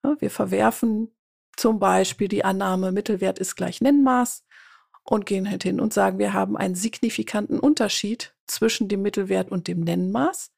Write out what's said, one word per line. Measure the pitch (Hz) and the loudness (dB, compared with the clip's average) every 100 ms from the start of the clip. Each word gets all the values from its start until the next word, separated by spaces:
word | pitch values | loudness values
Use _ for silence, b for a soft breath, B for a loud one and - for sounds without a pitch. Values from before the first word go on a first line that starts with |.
Ja, | 269 294 | 0 0
wir | 202 | -2
verwerfen | - 202 190 220 226 233 214 220 _ _ _ _ - | -2 -2 2 2 2 0 0 -4 _ _ _ _ 0
zum | 233 220 | 0 2
Beispiel | 196 185 190 - 202 | 4 4 2 0 -2
die | 202 | 0
Annahme, | 190 190 196 185 185 | 0 0 0 0 0
Mittelwert | 190 208 202 190 - | -2 -2 0 0 -2
ist | 185 - | -6 -4
gleich | 180 - | -6 0
Nennmaß | 254 285 269 247 240 - b b b b b b | 4 6 6 4 0 -4 b b b b b b
und | - 214 208 | -2 -2 0
gehen | 196 196 | -2 -2
halt | 190 | -2
hin | 185 - | -2 0
und | 214 | 0
sagen, | 214 196 190 | 2 0 2
wir | 202 | 0
haben | 196 196 - | 0 -2 -2
einen | 190 | -2
signifikanten | 180 220 - 233 220 220 208 208 - | -2 -6 -2 -4 -2 -4 -4 -2 2
Unterschied | - - 214 - 202 233 - _ - | 2 4 2 0 -4 -6 -8 _ -12
zwischen | - 220 220 202 | 0 0 2 -2
dem | 196 | 0
Mittelwert | 202 202 190 190 185 | 0 -2 0 0 0
und | 185 175 | -4 -4
dem | 175 | -2
Nennmaß | 165 175 185 220 294 392 - | 0 0 0 0 -2 -2 -12